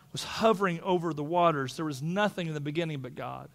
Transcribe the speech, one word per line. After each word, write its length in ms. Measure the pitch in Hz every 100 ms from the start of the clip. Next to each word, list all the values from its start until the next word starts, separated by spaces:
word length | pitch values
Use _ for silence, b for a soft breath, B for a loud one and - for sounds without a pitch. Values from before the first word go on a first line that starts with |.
| b
was 100 | -
hovering 580 | - - 233 196 196 165
over 320 | 190 180 170
the 120 | 147
waters." 520 | 147 175 170 147 131 123
There 100 | 160
was 160 | 131
nothing 440 | 156 185 208 196 165
in 80 |
the 60 | 151
beginning 400 | 143 151 165 147
but 140 | 127
God. 340 | 139 127 131 135